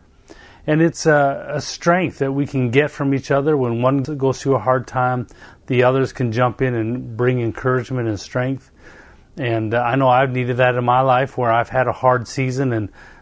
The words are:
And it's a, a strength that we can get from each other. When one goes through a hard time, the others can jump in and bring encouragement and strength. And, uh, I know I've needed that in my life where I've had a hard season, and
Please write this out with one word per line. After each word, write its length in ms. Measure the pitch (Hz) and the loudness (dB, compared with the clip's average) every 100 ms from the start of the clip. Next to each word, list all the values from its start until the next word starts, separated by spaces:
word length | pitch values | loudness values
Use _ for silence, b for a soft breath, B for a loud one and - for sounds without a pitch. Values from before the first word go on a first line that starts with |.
| _ B B B B B - | _ B B B B B -2
And 160 | 156 | 2
it's 240 | 165 - 160 | 2 2 2
a, 500 | 147 139 139 135 143 | 4 4 0 -6 -8
a 40 | |
strength 600 | - - 170 180 170 - | -8 -6 0 0 0 -2
that 120 | 135 | -4
we 160 | 139 143 | -2 -2
can 240 | 135 123 | -2 0
get 180 | 123 147 | 2 0
from 240 | - 139 | 0 -2
each 180 | 135 - | -2 0
other. 260 | 139 143 147 | 0 2 0
When 240 | 123 117 | 0 0
one 200 | 123 139 | 2 0
goes 400 | 127 147 135 127 | -2 -2 -2 0
through 140 | 135 127 | 0 0
a 40 | |
hard 280 | 113 131 - | 2 0 -2
time, 400 | 131 127 127 110 B B B - | -2 -2 -2 -6 B B B -2
the 160 | 123 | 2
others 300 | 123 131 127 | 4 4 0
can 180 | - 123 | -2 -2
jump 300 | 113 123 - | 0 0 0
in 120 | 131 | -2
and 440 | 120 110 127 127 110 | -2 -4 -4 -8 -2
bring 240 | 123 127 | 0 0
encouragement 680 | 113 104 131 127 113 127 113 | -2 -4 -2 -2 -2 -4 -4
and 100 | 101 | -4
strength. 540 | - 123 127 135 - _ B B B B B - | -6 -4 -4 -6 -10 _ B B B B B -8
And, 380 | 123 117 110 | -4 -2 -2
uh, 80 | 120 | -2
I 140 | 120 131 | 0 2
know 100 | 135 | 4
I've 240 | 123 135 | 4 2
needed 240 | 127 123 123 | 0 -2 2
that 180 | 127 123 | 2 2
in 100 | 123 | 2
my 160 | 127 | 2
life 360 | 135 123 135 - | 4 2 0 -2
where 140 | 120 | 0
I've 160 | 113 113 | 2 0
had 200 | 131 123 | 0 0
a 40 | |
hard 380 | - 127 127 110 | 2 2 2 0
season, 420 | - 131 127 135 | -4 -2 0 -2
and 160 | 113 101 B B B | -2 -4 B B B